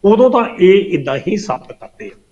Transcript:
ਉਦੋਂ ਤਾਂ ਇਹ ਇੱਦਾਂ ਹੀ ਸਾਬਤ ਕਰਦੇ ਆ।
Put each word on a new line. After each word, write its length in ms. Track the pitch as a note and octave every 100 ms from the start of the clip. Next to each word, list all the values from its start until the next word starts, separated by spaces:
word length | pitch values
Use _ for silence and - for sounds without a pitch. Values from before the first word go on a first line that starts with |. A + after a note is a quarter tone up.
| G3
ਉਦੋਂ 240 | A3 B3+
ਤਾਂ 160 | C4 A3+ -
ਇਹ 260 | F#3 G3 -
ਇੱਦਾਂ 260 | E3+ C3+ C3+ F3+
ਹੀ 100 | G#3
ਸਾਬਤ 340 | - B2+ -
ਕਰਦੇ 340 | - - _ G#3
ਆ। 140 | _ _